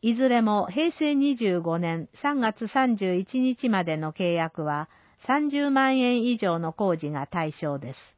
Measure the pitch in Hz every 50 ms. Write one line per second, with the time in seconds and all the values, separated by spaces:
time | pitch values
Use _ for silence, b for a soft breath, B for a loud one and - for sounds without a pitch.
0 | - 226 233 233 262 262 240 240 226 214 208 208 - - 180 226 311 339 320 -
1 | 320 294 294 277 277 285 277 233 233 202 180 175 165 170 165 170 175 170 165 165
2 | 160 - _ - - 285 294 277 240 220 214 - 233 214 - 277 262 254 233 202
3 | 202 185 180 180 190 - - 254 254 254 254 - - 247 220 190 180 165 160 156
4 | 156 156 156 - 185 175 170 170 165 160 _ - 160 151 147 147 156 b b b
5 | b b b b - - 254 294 302 294 277 285 285 285 277 269 269 269 262 262
6 | 254 247 247 240 226 240 247 220 - 190 170 165 170 160 160 - 214 196 170 160
7 | 156 147 151 143 135 - - 180 165 156 151 - - 151 143 139 143 120 139 -
8 | - - _